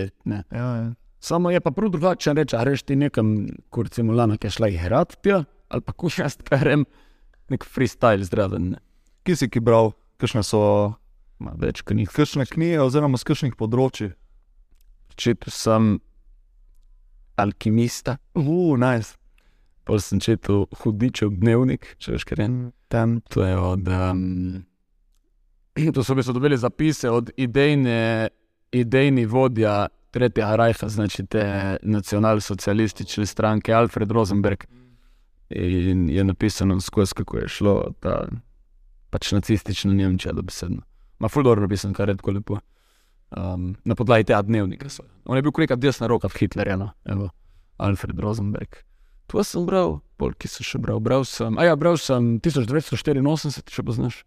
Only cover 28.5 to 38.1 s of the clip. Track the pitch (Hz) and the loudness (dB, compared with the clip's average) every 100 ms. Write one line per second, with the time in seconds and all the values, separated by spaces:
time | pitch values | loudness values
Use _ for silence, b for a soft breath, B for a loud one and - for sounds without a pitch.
28.5 | _ _ 123 117 131 143 135 113 127 131 | _ _ -2 2 4 4 4 2 2 2
29.5 | 110 107 101 98 - _ 117 120 110 107 | 2 2 2 -2 -6 _ -2 0 2 0
30.5 | 110 117 110 120 107 104 - 98 110 104 | 4 2 2 -4 -2 -2 -4 -4 -2 -2
31.5 | 98 98 95 101 104 95 104 110 107 - | -2 -4 -4 -2 -2 0 0 2 2 -2
32.5 | 98 - 104 110 - - - 104 - 107 | -4 -2 0 0 -2 -8 -4 -4 0 0
33.5 | 107 107 113 117 - 104 113 101 101 101 | 0 2 2 2 0 0 0 2 2 0
34.5 | 98 - b b b b b b _ _ | -2 -8 b b b b b b _ _
35.5 | 101 90 90 92 92 82 85 98 90 107 | -6 -2 0 2 2 2 2 2 2 -2
36.5 | - 95 92 - - 98 - - 58 - | 0 0 0 0 0 0 -2 -6 -6 -6
37.5 | - 101 95 - - - | 0 2 2 0 -6 -4